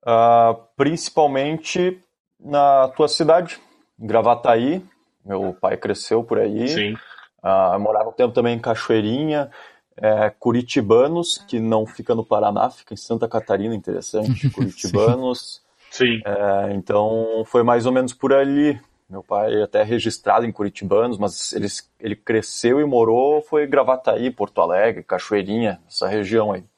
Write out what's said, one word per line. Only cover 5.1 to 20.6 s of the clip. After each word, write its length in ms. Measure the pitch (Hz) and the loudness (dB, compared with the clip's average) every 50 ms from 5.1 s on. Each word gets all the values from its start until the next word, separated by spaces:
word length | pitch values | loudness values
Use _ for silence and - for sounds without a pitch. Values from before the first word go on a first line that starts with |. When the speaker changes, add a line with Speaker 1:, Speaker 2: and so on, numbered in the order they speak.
| _ _ _ | _ _ _
Speaker 1:
Meu 300 | 98 98 95 98 92 90 | -8 -6 -4 -4 -6 -6
pai 220 | _ - 95 - | _ -2 -2 -2
cresceu 480 | 92 - 104 98 - - - 110 113 120 | -2 -4 -6 -6 -6 -2 -2 -2 -2 0
por 140 | 117 117 104 | 0 -2 0
aí. 260 | 107 104 104 107 117 131 | 0 0 -2 -4 -4 -4
Speaker 2:
Sim. 280 | 151 170 104 104 110 113 - - - - - _ _ _ | -2 -4 -4 -4 -6 -10 -14 -20 -20 -20 -20 _ _ _
Speaker 1:
Ah, 380 | - 90 95 95 95 90 90 101 | -2 0 2 2 2 2 0 0
morava 300 | 104 107 107 104 110 113 | -2 0 0 0 -2 -2
um 40 | |
tempo 220 | - - 127 120 117 | 0 0 0 0 2
também 220 | 131 117 120 120 | 0 0 0 -2
em 40 | 113 | -2
Cachoeirinha. 920 | 117 123 117 - - - 123 110 104 107 113 135 151 156 151 147 143 135 - - - - _ _ _ _ _ | -4 -4 -4 -4 -2 0 0 0 2 0 -2 -2 -2 -2 -2 -2 -4 -6 -10 -20 -20 -20 _ _ _ _ _
É, 340 | - 104 107 107 107 107 104 | -2 0 0 2 2 0 -2
Curitibanos, 1080 | - _ - 120 117 120 123 - - 139 117 98 113 117 127 147 165 170 170 170 - - - | -2 _ -2 0 0 0 -2 0 -2 -2 2 4 4 4 4 4 0 -4 -4 -4 -6 -8 -8
que 140 | - - 117 | -8 -6 -4
não 260 | 113 113 113 110 110 | -2 0 0 0 -2
fica 260 | 110 - - - - 120 | -4 -10 -18 -4 -4 -2
no 100 | 113 113 | -2 -2
Paraná, 440 | _ 113 104 107 104 101 101 104 127 | _ 0 0 0 0 0 0 -2 -2
fica 220 | - - _ - 107 | -4 -10 _ -16 -16
em 20 | |
Santa 320 | - - - 117 113 113 113 | -16 -8 -6 -4 -4 -4 -4
Catarina, 460 | - 113 - - 101 95 101 113 113 | -4 -6 -2 -2 -2 -2 -2 -4 -6
interessante. 680 | 104 - - 101 - - - - 107 107 120 127 101 | -6 -8 -8 -8 -8 -8 -6 -4 -4 -2 -2 -2 0
Speaker 3:
<laughs> 0 | |
Sim. 80 | - 135 | -2 -4
Speaker 1:
Curitibanos. 1120 | - - 131 98 - - - - 87 101 107 113 120 127 131 127 123 - - - - - _ _ _ _ _ _ | -2 -2 -4 -4 -4 -8 -10 -4 0 2 2 2 2 0 -2 -4 -6 -6 -10 -16 -20 -20 _ _ _ _ _ _
Speaker 2:
Sim. 300 | - - 127 120 117 113 107 | -2 0 2 2 2 -2 -2
Speaker 1:
É, 480 | 104 101 101 104 101 98 98 101 101 101 | -4 -2 0 0 0 0 0 0 -2 -4
então, 680 | 98 92 - 104 104 104 110 110 113 113 113 113 110 107 | -6 -4 0 0 0 2 2 0 -2 -2 -2 -2 -4 -6
foi 160 | - - 123 | 0 2 2
mais 240 | 117 117 120 120 113 | 4 4 2 2 2
ou 60 | 127 | 0
menos 200 | 127 131 131 123 | 0 0 -2 -2
por 200 | - _ - 131 | -6 _ 0 2
ali. 480 | 135 135 139 139 139 143 147 151 139 110 _ _ _ _ _ _ | 4 4 4 2 2 2 2 0 0 -2 _ _ _ _ _ _
Meu 140 | 92 95 | -16 -16
pai 320 | 92 _ 101 101 107 110 107 104 | -8 _ -2 -2 -2 0 0 0
é 20 | |
até 200 | 104 98 - 104 107 | -2 0 0 0 0
registrado 600 | 107 120 120 113 113 - - _ - 95 120 117 | 2 0 -2 -2 -4 -6 -4 _ 0 2 2 2
em 40 | 117 | -2
Curitibanos, 680 | 101 - | -4 -4